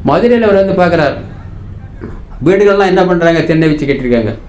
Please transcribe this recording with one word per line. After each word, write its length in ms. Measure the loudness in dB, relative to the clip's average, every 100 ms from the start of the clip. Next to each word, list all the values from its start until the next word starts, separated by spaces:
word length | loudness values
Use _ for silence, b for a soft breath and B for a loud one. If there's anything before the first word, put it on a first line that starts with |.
மதுரையில் 440 | 0 2 2 2 4
அவர் 100 | 2
வந்து 140 | 2 2
பார்க்குறார், 340 | 2 2 0 -4 -12 -16 -16 -16 -16 -16 -16 -16 -14 -14 -16 -4 0
வீடுகள்லாம் 460 | 4 4 4 2
என்ன 120 | 2 2
பண்றாங்க, 360 | 2 2 2
தென்னை 260 | 2 2 2
வச்சு 180 | 0 -2
கட்டியிருக்காங்க. 480 | -2 0 0 -2 -6